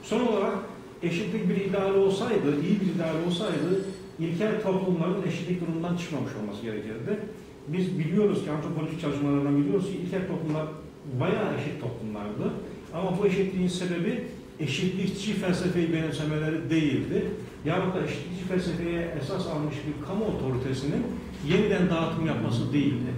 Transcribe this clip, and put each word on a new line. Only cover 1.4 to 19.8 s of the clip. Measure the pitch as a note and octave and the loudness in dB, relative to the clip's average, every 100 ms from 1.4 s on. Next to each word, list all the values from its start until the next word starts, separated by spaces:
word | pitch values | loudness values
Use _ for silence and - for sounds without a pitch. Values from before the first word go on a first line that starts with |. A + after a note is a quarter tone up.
| F3+ | 2
bir | G3+ | 2
ideal | F#3+ G3 G3 | 2 2 4
olsaydı, | G3 G3 F#3+ A#3 G#3 C#3+ D3 | 6 6 4 2 2 4 2
iyi | E3 G#3 | 4 4
bir | F#3 D#3+ | 4 2
ideal | D#3+ D#3 F3 | 0 0 0
olsaydı, | F3 G#3+ D3+ D#3+ F#3+ - - - - | 0 0 0 2 0 0 -8 -14 -4
ilkel | E3 E3 G#3+ G#3+ | -2 0 0 2
toplumların | - F#3 F#3 E3 F3 G3 D#3+ | 2 2 2 2 2 0 0
eşitlik | - - F3 | -2 -2 -2
durumundan | E3 E3 F3 - | 0 -2 -2 -2
çıkmamış | - D3 A2 A2 | -2 -4 -4 -4
olması | G#2 G2+ | -6 -6
gerekirdi. | A#2 G#2+ G#2+ A2 B2 G#3 G#3 - - - - | -6 -6 -6 -6 -2 -4 -4 -10 -16 -16 -4
Biz | F3 D#3+ C#3+ | 0 0 0
biliyoruz | D#3 G3+ G3+ C#3+ | 2 4 4 4
ki, | D3+ | 0
antropolojik | D3+ E3+ D3+ D#3 - | -2 -2 -2 -2 -2
çalışmalardan | D3 C#3 C#3+ C#3+ C#3+ C#3+ | -2 0 2 2 4 4
biliyoruz | C#3+ G3 - | 4 2 2
ki | - | -2
ilkel | - F#3+ F3+ | -2 -2 -2
toplumlar | D3+ D#3+ D3+ D#3 - - - D3 B2+ | -2 0 -2 -2 -6 -14 -14 -6 0
bayağı | E3+ A3 G#3 B2+ | 2 2 0 -2
eşit | C#3+ - | -4 -4
toplumlardı. | A#2 A2+ A2 G#2 G#2 G#2 F3+ - - - - | -6 -6 -6 -6 -6 -2 -2 -4 -10 -12 -10
Ama | D#3+ F#3 F3 | -4 -2 4
bu | G3+ | 4
eşitliğin | F#3 F#3 F#3 F3+ | 4 2 2 0
sebebi | - F3+ E3+ F3+ A#3+ - - - - | 2 -2 0 0 0 -4 -10 -14 -4
eşitlikçi | C#3 - F#3 G3 G3 - G#3+ | -2 0 0 2 -2 -2 -2
felsefeyi | F3+ F3+ D#3+ F3+ E3+ D#3+ | 0 2 2 2 2 2
benimsemeleri | D#3+ D#3+ C#3 D3+ D3+ D#3 E3 - | 2 0 -2 -2 0 0 -2 2
değildi. | D#3+ D3+ B2+ - F#3+ - - - - D3+ | 2 4 2 2 0 0 -4 -10 -6 -2
Yahut | F3+ F#3+ F#3 | 0 2 0
da | - | -2
eşitlikçi | - F3 F3+ - | -4 -6 -6 0
felsefeye | F#3 E3+ D#3 E3+ E3+ E3+ D3+ | 0 0 -2 -2 -2 -2 -4
esas | B2+ F#3 - | -4 -2 -2
almış | D3+ D3+ - | -2 -2 -4